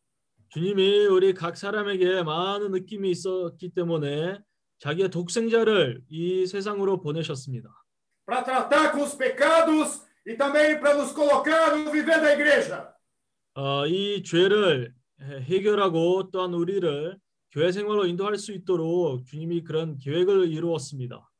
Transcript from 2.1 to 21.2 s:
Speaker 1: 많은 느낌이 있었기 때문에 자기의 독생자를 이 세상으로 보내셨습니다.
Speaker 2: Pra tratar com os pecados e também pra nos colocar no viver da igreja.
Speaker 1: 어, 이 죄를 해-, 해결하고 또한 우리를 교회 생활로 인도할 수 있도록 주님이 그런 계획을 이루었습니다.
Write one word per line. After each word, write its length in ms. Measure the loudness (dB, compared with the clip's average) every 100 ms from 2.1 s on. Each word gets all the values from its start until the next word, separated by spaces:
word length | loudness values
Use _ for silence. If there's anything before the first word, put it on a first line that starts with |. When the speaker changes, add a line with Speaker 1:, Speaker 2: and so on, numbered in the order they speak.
| 2
Speaker 1:
많은 480 | -2 -2 -2 -2 -4
느낌이 400 | -4 -6 -4 -2
있었기 640 | -2 -2 -4 -4 -8 -8
때문에 640 | -4 -2 -2 -2 -4 -4 -6 _ _ _ _
자기의 320 | -6 -2 -2
독생자를 920 | -2 -4 -2 0 2 2 2 0 -2 -12
이 380 | -6 -4 -2 -2
세상으로 540 | -4 -6 -2 -2 -2
보내셨습니다. 680 | -2 -4 -4 -8 -8 -10 -12 _ _ _ _ _
Speaker 2:
Pra 180 | -6 -4
tratar 500 | 0 -2 2 4 4
com 100 | 2
os 120 | -2
pecados 840 | -2 -2 2 4 6 6 4 0 -4 -16 _ -10
e 80 |
também 440 | -2 2 4 4 4
pra 140 | 4
nos 180 | 2 0
colocar 640 | 0 2 4 4 4 4 2
no 140 | 0
viver 280 | -2 2 2
da 100 | 4
igreja. 560 | 4 4 2 0 -6 -12 _ _ _ _ _ _
Speaker 1:
어, 320 | -8 -4 -2 0
이 360 | -2 -2 -6
죄를 720 | -2 2 4 4 4 2 -2 _ _ -20
해-, 200 | -14 -12
해결하고 880 | -4 -2 0 2 2 2 2 0 -2
또한 240 | -4 -4
우리를 640 | -2 -2 -2 -2 -4 -8 -12 _ _ _
교회 180 | -2 0
생활로 360 | 0 -2 0 0
인도할 320 | -2 -4 -4
수 140 | -8
있도록 720 | -10 -2 -2 0 0 -2 -4 -10
주님이 360 | -10 -6 -6
그런 360 | -4 -4 -4 -8
계획을 500 | -4 0 2 4 2
이루었습니다. 800 | 0 -2 -4 -6 -10 -12 -12